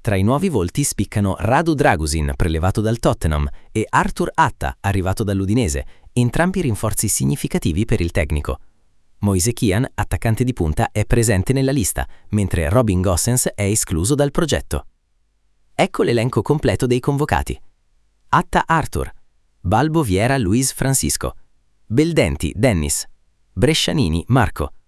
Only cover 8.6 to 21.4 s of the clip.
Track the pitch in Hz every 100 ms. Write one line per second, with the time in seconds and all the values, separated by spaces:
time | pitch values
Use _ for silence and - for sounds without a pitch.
8.6 | - _ _ _ _ - 104 95 117 117
9.6 | 113 92 131 - 110 - 117 110 123 -
10.6 | 80 78 113 - 104 117 107 95 92 135
11.6 | 135 139 95 - 65 - - 104 98 -
12.6 | 76 110 113 90 95 87 - 123 - -
13.6 | 101 107 - 85 95 139 143 - 165 101
14.6 | - 71 - _ _ _ _ _ _ _
15.6 | _ - 196 - 269 117 117 - - 151
16.6 | 123 110 127 123 131 139 147 82 69 65
17.6 | - _ _ _ _ _ _ 151 - 185
18.6 | - 165 135 - 64 - - _ _ _
19.6 | 87 107 151 160 131 92 117 139 95 113
20.6 | 135 - 131 135 - - - -